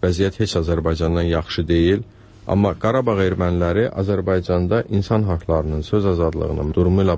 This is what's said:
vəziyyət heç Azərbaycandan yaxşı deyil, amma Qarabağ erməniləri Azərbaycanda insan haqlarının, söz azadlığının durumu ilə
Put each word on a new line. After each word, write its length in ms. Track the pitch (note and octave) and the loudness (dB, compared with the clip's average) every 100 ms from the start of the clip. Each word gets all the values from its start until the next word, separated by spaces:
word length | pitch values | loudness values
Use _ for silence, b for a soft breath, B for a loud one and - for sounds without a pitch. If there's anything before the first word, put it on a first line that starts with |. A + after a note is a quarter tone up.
vəziyyət 360 | F2+ E2+ G2 - | -2 0 0 -2
heç 120 | G#2+ F2 | -2 -2
Azərbaycandan 720 | E2 E2 E2 E2 E2 E2+ E2+ | 0 0 0 0 0 0 0
yaxşı 380 | E2 E2 - D#2+ | -2 -2 -4 0
deyil, 340 | E2+ E2+ G2+ A#2+ B B B B | 2 4 2 -2 B B B B
amma 260 | G2 G2+ E2 | 2 2 0
Qarabağ 460 | A2 B2+ A#2+ G2 | -2 0 0 2
erməniləri 600 | F#2 F2+ F2 F2 F2 F#2 B2 | 2 0 0 0 0 0 0
Azərbaycanda 960 | - G2 F#2+ F#2 F#2 F2+ F2+ F2+ A#2 - | -2 -2 -2 0 0 0 0 0 0 0
insan 360 | G2 G2 A2 | -2 0 0
haqlarının, 580 | G#2 E2+ - D#2+ D#2 D#2 | 0 -2 -2 -2 0 -4
söz 240 | D#2 G#2 G2 | -2 0 0
azadlığının 680 | E2+ E2 D#2+ D#2 D#2 D2+ E2 | 0 0 -2 -4 -4 -4 0
durumu 300 | F2+ F#2+ | 2 4
ilə 100 | F#2+ | 2